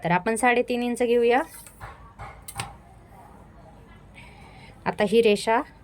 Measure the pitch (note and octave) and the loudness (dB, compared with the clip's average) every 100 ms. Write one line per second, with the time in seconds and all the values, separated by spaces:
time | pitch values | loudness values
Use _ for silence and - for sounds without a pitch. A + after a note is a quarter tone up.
0 | E3+ F3+ F3+ A3+ B3+ A#3+ A#3+ A#3+ A#3+ A#3+ | 0 0 0 0 2 2 0 -4 -4 -2
1 | A#3 A#3+ A#3 A#3+ D#4+ - - - - - | 0 2 4 2 -2 -10 -20 -20 -20 -20
2 | - - - - - - - - - - | -20 -20 -18 -18 -18 -14 -14 -14 -20 -20
3 | - - - - - - - - - - | -20 -20 -20 -20 -20 -20 -20 -20 -20 -20
4 | - - - - - - - - - - | -20 -20 -20 -20 -20 -20 -20 -10 -8 -2
5 | G#3 A3 A3+ G#3 - A3+ D4+ - | 2 4 4 2 2 0 -2 -14